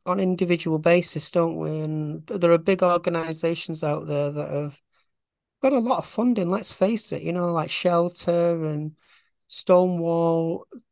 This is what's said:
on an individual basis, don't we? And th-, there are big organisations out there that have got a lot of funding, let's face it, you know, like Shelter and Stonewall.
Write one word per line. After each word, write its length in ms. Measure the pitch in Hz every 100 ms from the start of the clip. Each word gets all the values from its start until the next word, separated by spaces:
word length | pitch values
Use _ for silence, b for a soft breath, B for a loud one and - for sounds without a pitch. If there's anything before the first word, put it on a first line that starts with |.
on 140 | 185 185
an 60 |
individual 540 | 185 180 180 170 165 156
basis, 520 | 170 175 165 151 -
don't 260 | 175 165 160
we? 220 | 156 156
And 460 | 156 156 151 160 156
th-, 120 | 202
there 120 | 170
are 60 | 170
big 240 | 165 190
organisations 1000 | 180 175 180 170 160 160 165 165 - 160
out 240 | 156 151 156
there 240 | 147 143
that 200 | 147 147
have 320 | 147 147 - _ _ _ _ _ _ _ -
got 100 | 262
a 60 | 269
lot 200 | 233 262
of 60 |
funding, 460 | - - 247 220 175
let's 240 | 202 -
face 360 | - 196 226 -
it, 120 | 147
you 100 | 160
know, 180 | 175 175
like 180 | 170 151
Shelter 920 | - 180 170 175 - - 170 170 170 156
and 300 | 151 156 - b b b _ -
Stonewall. 1200 | - - 180 185 175 165 165 165 165 165 170 - - _